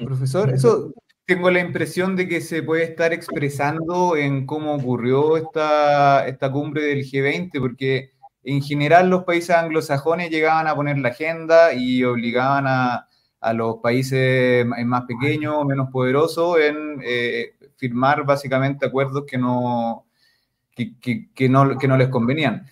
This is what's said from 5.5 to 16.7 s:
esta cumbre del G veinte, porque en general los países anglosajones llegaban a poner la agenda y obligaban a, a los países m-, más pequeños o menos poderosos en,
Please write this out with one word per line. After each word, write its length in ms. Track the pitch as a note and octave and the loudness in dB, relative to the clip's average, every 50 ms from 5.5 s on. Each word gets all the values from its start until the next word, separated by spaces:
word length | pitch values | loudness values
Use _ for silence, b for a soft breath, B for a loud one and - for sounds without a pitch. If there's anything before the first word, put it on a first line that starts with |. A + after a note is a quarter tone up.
| - D#3 D3+ D3+ D3+ D3+ D3 D3 C#3+ C#3+ C#3+ C#3 C#3 C3+ F#2 | -4 -2 0 2 4 4 4 4 4 6 6 6 6 4 2
esta 240 | B2+ C3+ - C#3 C3+ | 0 -4 -4 -4 -2
cumbre 320 | C3 D3 D3 D#3 C#3+ D#3 D3+ | -2 -2 -4 -4 -4 -2 -2
del 220 | D3 C#3+ C3+ - | -2 -2 -2 -4
G 160 | C3 C#3 C#3 | -4 -2 -2
veinte, 380 | C3+ C#3+ D#3 F3 F3+ F3+ - C#3 | 0 0 -2 -2 -4 -6 -4 -4
porque 520 | C3 B2+ B2 - C3 C3+ C3+ B2+ C3+ - _ _ - - _ _ - | -4 -4 -4 -4 -4 -2 -2 -2 -4 -8 _ _ -20 -20 _ _ -8
en 180 | B2+ C#3+ C#3+ | -4 -4 -4
general 480 | C#3+ D3 D3 D3 D3 D3+ E3 F3+ F#3 F#3 | -2 -2 -2 -2 2 4 6 6 6 4
los 140 | F#3 F3+ F#3 | 2 0 0
países 280 | F3+ E3+ E3+ E3+ F3 | 0 -2 -2 0 2
anglosajones 800 | E3+ E3 E3 D#3+ D#3 D#3+ C#3+ - C#3+ C#3 C#3+ D#3+ E3 F3 F3 E3 | 2 2 2 0 -2 -2 -2 -2 -2 -2 0 0 -2 -2 -2 -4
llegaban 380 | D#3+ D#3 D#3 D#3+ E3 D#3+ D#3+ | -2 0 2 2 2 2 0
a 80 | D#3 D3 | 0 -2
poner 220 | C#3+ D3 C#3+ C#3+ | -2 -2 -2 -2
la 120 | C#3 C3 B2 | -2 -2 -2
agenda 640 | B2 - D#3 D#3+ E3 E3 D#3+ D#3+ E3 E3 E3 E3 B2+ | -2 -4 -6 -6 -6 -4 0 4 6 6 6 6 4
y 300 | B2+ B2+ B2+ B2+ B2+ B2+ | 0 -2 0 0 2 2
obligaban 640 | B2 A#2+ A#2 A2+ A#2 A#2 B2 B2+ C3+ C#3 C#3 C#3 | 2 0 0 -2 -2 0 0 0 2 0 0 0
a, 400 | C3 C3 B2+ B2+ B2 A#2+ G#2 - _ _ _ _ _ _ _ | 0 0 0 0 0 -2 -4 -8 _ _ _ _ _ _ _
a 140 | A2 A2+ A2+ | -4 -2 -2
los 240 | A#2 A2+ A2+ A2 | 0 -2 -2 -4
países 840 | - - A#2+ A#2+ C3 C3+ C3 C3+ C3 C3 C3 C3 B2+ B2+ B2+ B2 B2 | -2 -2 0 0 0 0 0 0 2 2 2 2 4 4 4 4 4
m-, 240 | A#2+ A#2+ A#2+ A#2+ A#2+ | 2 0 -2 -4 -2
más 180 | A#2+ B2 B2 B2+ | -2 -2 -2 -2
pequeños 520 | - A2+ A2+ C3+ D3 D#3 D3+ D3+ D3+ D3+ | -4 -6 -4 -2 -2 -2 -2 -2 -2 -2
o 80 | D3+ C#3+ | -2 0
menos 240 | C#3 C#3 C#3 C3 C3 | 0 0 -2 -2 -2
poderosos 680 | C3+ B2+ B2+ B2+ C3 C#3+ D#3+ E3 D#3+ E3+ E3+ F3 F3 D#3+ | -2 -2 0 2 2 2 2 0 0 0 0 2 2 4
en, 400 | D3+ D3+ | 2 2